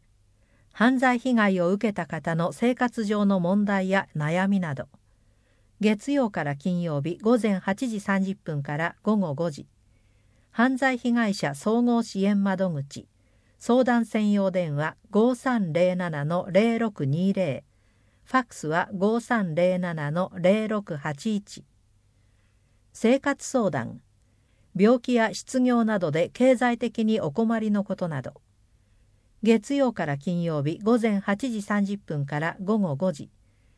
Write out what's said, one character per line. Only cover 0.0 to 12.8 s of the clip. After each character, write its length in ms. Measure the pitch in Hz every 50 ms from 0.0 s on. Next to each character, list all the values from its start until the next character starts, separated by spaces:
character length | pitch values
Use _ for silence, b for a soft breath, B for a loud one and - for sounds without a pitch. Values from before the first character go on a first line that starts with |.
| _ _ _ _ _ _ _ _ _ _ _ _ _ _ -
犯 240 | - 214 254 269
罪 220 | 247 269 254 247 233
被 160 | - 262 247
害 260 | 226 208 202 190 180
を 100 | 170 175
受 180 | 196 202 - 214
け 40 | 208
た 140 | 185 165
方 260 | - 165 156 - 170 165
の 180 | 160 165 180
生 220 | 143 - 233 240 254
活 320 | - 247 240 - 233 214
上 200 | 202 214 208 208
の 140 | 196 196 185
問 260 | 170 175 196 208 208
題 240 | 208 202 190 190 185
や 180 | 190 196 - - -
悩 320 | 151 147 151 170 185 190
み 120 | 196 202 196
な 140 | 175 156 139
ど。 140 | 139 - _ - _ _ _ _ _ _ _ _ _ _ _ _ _ _ _ _ -
月 320 | 202 214 220 208 - 285
曜 200 | 285 285 247 208
か 120 | - 180 147
ら 120 | 143 143
金 260 | 143 - 185 180 175
曜 200 | 175 165 147 143
日 180 | 139 160 175 -
午 160 | - 220 247 226
前 200 | 233 214 196 180
八 280 | - 196 196 - 269
時 120 | 240 220 196
三 240 | - 208 196 190 190
十 120 | 190 190
分 280 | - - 175 151 143 143
か 140 | - 147
ら 180 | 151 165 170 - _ -
午 140 | 208 220
後 180 | 208 185 156 135
五 160 | 151 170 170
時。 160 | 143 - - _ _ _ _ _ _ _ _ _ _ _ _ _ _ _ _ _
犯 280 | - - 233 262 269
罪 200 | 247 277 262 254
被 160 | 233 - 240 233
害 200 | 240 226 202 196
者 180 | - 165 143 143
総 300 | - - 214 226 240 240
合 180 | 240 233 233
支 220 | 226 - - 190 190
援 200 | 202 208 202 196
窓 280 | 196 185 180 190 180
口、 360 | 160 139